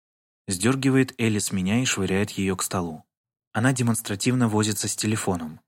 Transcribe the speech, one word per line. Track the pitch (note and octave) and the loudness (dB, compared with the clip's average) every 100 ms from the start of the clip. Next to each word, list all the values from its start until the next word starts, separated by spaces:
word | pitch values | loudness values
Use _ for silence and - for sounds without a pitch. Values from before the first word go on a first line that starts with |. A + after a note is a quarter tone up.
| _ _ _ _ - | _ _ _ _ -8
сдергивает | F#2 A2 C3+ C3+ C3 B2+ - | 0 0 2 2 4 2 0
Элли | A2+ G#2 | 0 0
с | - | -2
меня | G2 F#2 A2+ | -2 0 0
и | |
швыряет | B2+ - F#2 F#2+ G#2 | 0 0 0 0 0
ее | - F#2+ F#2 | -2 -2 -2
к | |
столу. | - G2 E2+ D#2 - _ _ _ _ | -2 -4 -4 -8 -16 _ _ _ _
Она | G#2+ B2+ | 0 2
демонстративно | C3 A#2 A2 - G2 B2+ B2+ A#2+ | 2 2 0 -2 -2 0 2 2
возится | G#2+ G#2+ G2+ G#2+ | 2 0 0 -4
с | - | -2
телефоном, | A2 A2 - F2+ D#2+ D#2+ | -2 0 -2 -4 -6 -14